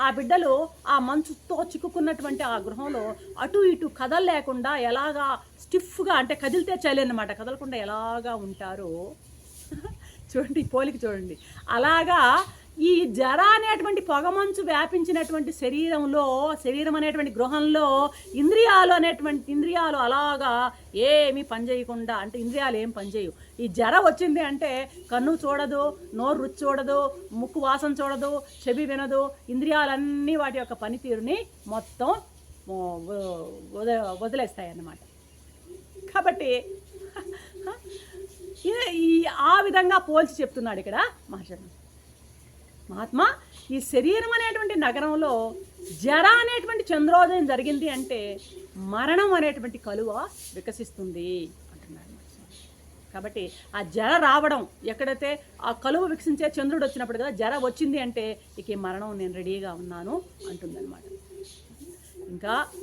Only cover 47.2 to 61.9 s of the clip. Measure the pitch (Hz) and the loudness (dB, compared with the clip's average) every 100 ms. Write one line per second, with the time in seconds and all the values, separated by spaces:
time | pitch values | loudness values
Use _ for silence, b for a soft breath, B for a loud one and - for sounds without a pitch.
47.2 | 349 370 285 254 269 285 311 262 262 240 | 8 4 2 0 0 -2 -2 -4 -4 -6
48.2 | 208 196 - 185 - 185 190 214 277 359 | -8 -10 -14 -20 -18 -12 -6 -2 2 4
49.2 | 403 359 302 269 233 208 214 208 226 214 | 4 4 2 -2 -8 -10 -8 -4 -4 -4
50.2 | 381 - - 185 226 214 226 - 190 175 | -8 -12 -16 -12 -12 -10 -12 -12 -10 -8
51.2 | 175 180 165 - - 160 - 156 - - | -6 -6 -8 -14 -20 -20 -20 -20 -20 -20
52.2 | - - - - - - - - - 196 | -20 -20 -20 -20 -20 -20 -20 -20 -18 -14
53.2 | 208 208 180 B B 202 180 185 220 330 | -10 -8 -10 B B -8 -4 0 4 6
54.2 | 294 285 302 277 190 - - 220 269 269 | 6 6 4 0 -4 -10 -10 -4 -4 -4
55.2 | 285 285 B B - 233 269 320 370 320 | -4 -6 B B -6 -4 0 0 0 -2
56.2 | 320 285 302 302 277 311 277 277 240 247 | -2 0 0 -2 -2 0 -2 -4 -6 -4
57.2 | 277 202 220 277 254 240 311 277 247 233 | -6 -2 -2 0 -2 -2 -2 0 -4 -4
58.2 | 220 214 b - 190 202 190 190 214 202 | -6 -8 b -16 -8 -6 -6 -6 -8 -6
59.2 | 185 180 180 196 190 170 180 175 185 339 | -8 -6 -6 -6 -8 -10 -12 -12 -6 -8
60.2 | 359 - 392 - 175 381 - - - - | -8 -16 -14 -12 -12 -12 -14 -14 -18 -20
61.2 | - 381 - - - - 320 | -20 -18 -18 -20 -20 -20 -20